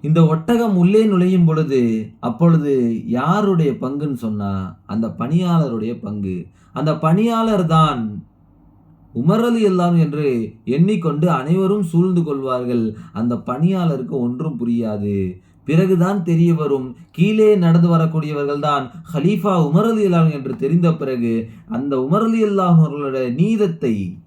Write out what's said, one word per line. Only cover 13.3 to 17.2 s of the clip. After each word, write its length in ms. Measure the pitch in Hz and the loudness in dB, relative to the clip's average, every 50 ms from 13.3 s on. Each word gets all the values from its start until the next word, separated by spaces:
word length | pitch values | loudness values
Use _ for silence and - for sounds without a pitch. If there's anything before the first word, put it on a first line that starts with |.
| 120 104 - | -2 -4 -4
பணியாளருக்கு 680 | - 123 135 160 185 190 185 175 165 143 127 123 117 - 135 | -8 -4 0 0 0 0 0 0 -2 -2 -2 -6 -6 -6 -4
ஒன்றும் 400 | 120 120 123 127 139 156 135 113 | -4 -4 -4 -4 -6 -6 -6 -6
புரியாது. 580 | 120 117 117 117 113 110 107 104 101 104 101 98 95 92 92 - _ _ _ _ _ | -4 -4 -2 -2 -2 -4 -4 -4 -4 -4 -2 -2 -4 -4 -6 -10 _ _ _ _ _
பிறகுதான் 560 | - 147 165 - 185 190 175 170 185 202 202 | 0 2 2 4 2 2 2 2 0 0 -2
தெரிய 300 | 165 175 165 165 170 170 165 | -2 0 2 2 4 2 2
வரும், 340 | 156 151 143 139 131 127 127 120 - - _ | 0 0 -2 -2 -2 -4 -8 -12 -16 -20 _
கீழே 400 | _ - | _ 0